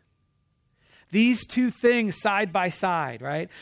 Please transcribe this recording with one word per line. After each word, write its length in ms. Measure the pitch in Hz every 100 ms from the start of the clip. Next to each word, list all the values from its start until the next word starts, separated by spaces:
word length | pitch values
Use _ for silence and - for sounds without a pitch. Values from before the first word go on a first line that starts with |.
| _ _ _ _ _ _ _ _ _ _ _
These 360 | 196 233 240 -
two 240 | 254 247
things 500 | - 240 240 214 160
side 320 | 214 202 208
by 160 | 190 180
side, 540 | - 190 170 139 117
right? 260 | 135 151 180 -